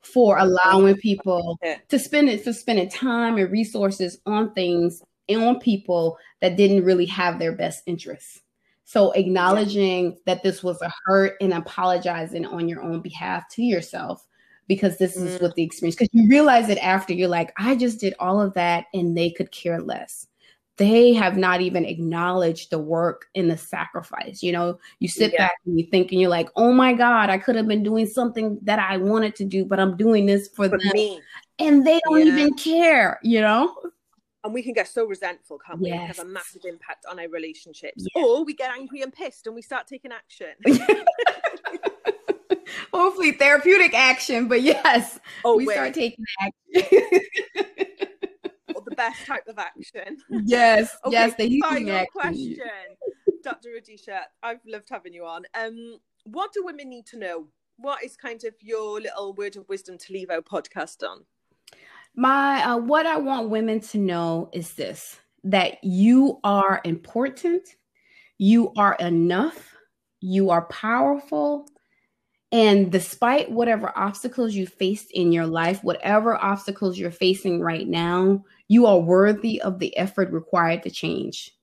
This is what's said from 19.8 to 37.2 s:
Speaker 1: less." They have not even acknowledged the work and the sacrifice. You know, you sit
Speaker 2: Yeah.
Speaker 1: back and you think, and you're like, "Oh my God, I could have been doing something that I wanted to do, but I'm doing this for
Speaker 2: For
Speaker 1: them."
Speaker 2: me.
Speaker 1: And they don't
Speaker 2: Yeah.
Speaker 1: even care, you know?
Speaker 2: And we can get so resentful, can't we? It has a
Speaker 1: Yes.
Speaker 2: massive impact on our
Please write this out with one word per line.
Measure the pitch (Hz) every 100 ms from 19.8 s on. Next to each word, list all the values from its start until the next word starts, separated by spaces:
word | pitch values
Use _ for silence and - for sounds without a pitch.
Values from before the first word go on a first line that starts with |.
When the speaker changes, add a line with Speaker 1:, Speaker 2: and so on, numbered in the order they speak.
Speaker 1:
less." | 156 - - - - _ _ _ _ -
They | 202 226 240
have | 226 190 196
not | 185 180
even | 180 185 165
acknowledged | 165 165 165 180 185 170 165 -
the | 165
work | 151 165 170 - - 196
and | 175
the | 165
sacrifice. | - 156 160 165 165 - - 196
You | 180
know, | 175 175 175 - _
you | 175
sit | - 214
Speaker 2:
Yeah. | 165 185
Speaker 1:
back | 175 180
and | 165
you | 165
think, | 185 185
and | 185
you're | 185
like, | 170 165 -
"Oh | 233
my | 254 254
God, | 240 240 233 202
I | 190
could | 226 226
have | 220
been | 208
doing | 208 220 214
something | - 240 226 220 208
that | 202 214
I | 190 190
wanted | 196 220 214 214
to | 196
do, | 190 190
but | 190
I'm | 190 180
doing | 220 214 196
this | 202 196
for | - 196
Speaker 2:
For | 190
Speaker 1:
them." | 202
Speaker 2:
me. | 202 214 175 _ - _ -
Speaker 1:
And | 311 285 269
they | 330
don't | 330 311 311
Speaker 2:
Yeah. | 277
Speaker 1:
even | 294 269
care, | 320 330 339 285 190 -
you | 226 226
know? | 214 220 339 - 349 _ _ _ _ _
Speaker 2:
And | 214
we | 240
can | 240
get | 226 185
so | - 226
resentful, | 190 185 175 _ 143
can't | - 170
we? | 180
It | 170
has | 170 -
a |
Speaker 1:
Yes. | 175
Speaker 2:
massive | 190 175 185 180
impact | 170 - - -
on |
our | 180